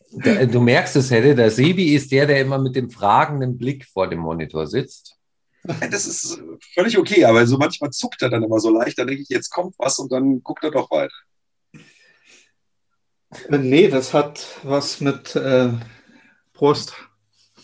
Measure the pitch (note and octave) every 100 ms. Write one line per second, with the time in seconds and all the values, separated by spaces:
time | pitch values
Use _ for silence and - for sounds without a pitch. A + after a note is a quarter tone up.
0 | _ - A#2 - B2+ A#2+ A#2+ C#3+ F3+ C#3+
1 | C3 A#2 C3 B2+ A2 G#2+ D3 F#3 E3+ D3
2 | C3 C3+ C#3+ C#3 C3+ C3+ C3+ C3 A#2 -
3 | G2+ A#2 D3+ C#3+ B2+ A#2+ A#2+ C3+ - F#2+
4 | F2+ E2 D#2+ E2 D2 D#2 D2+ A#2 - -
5 | - _ _ _ _ _ F3 - B2 -
6 | - - - - - - _ - A3+ G#3
7 | E3 G3 B2 A2+ A#2+ C3+ D#3 - C#3+ -
8 | B3 - C3 A#2 A2 A2 A2 A2 - -
9 | - - - - - - F#3 - C3+ -
10 | C3+ B2+ C3+ B2+ - - D#3 C3 - D2+
11 | - - _ _ _ _ _ - _ _
12 | _ _ _ _ _ _ _ _ _ _
13 | _ _ _ - - C#3+ B2+ C#3+ G3 C3
14 | B2+ D3+ C#3+ - - - C#3 C#3+ C#3 -
15 | C#3+ C3+ - D3+ C3+ B2+ B2 A#2 A#2 -
16 | _ _ _ _ _ _ D3 D3 - -
17 | - _ _ _ _ _